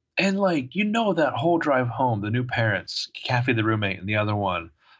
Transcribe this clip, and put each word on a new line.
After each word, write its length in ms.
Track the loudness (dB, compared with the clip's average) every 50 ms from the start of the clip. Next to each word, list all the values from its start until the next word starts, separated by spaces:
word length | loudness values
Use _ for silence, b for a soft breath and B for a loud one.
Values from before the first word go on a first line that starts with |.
| _ _ _ 0
and, 200 | 0 0 2 2
like, 340 | 2 2 2 0 -2 -4 -4
you 100 | -2 -2
know, 280 | 0 0 0 2 2
that 220 | 2 2 2 0 0
whole 240 | 0 0 2 2 2
drive 300 | 2 2 2 2 2 0
home, 340 | 0 0 0 0 0 0
the 80 | -2 -2
new 140 | -2 -2 -2
parents, 640 | -2 -2 0 0 0 0 -2 -4 -6 -8 -10 -10 -10
Kathy 400 | -12 -10 -4 -2 -2 0 2 2
the 120 | 2 2 2
roommate 340 | 2 2 2 0 -2 -4 -4
and 100 | -4 -2
the 80 | 0
other 180 | 0 0 0 0
one, 360 | 0 0 -2 -2 -4 -6 -10 b b b b b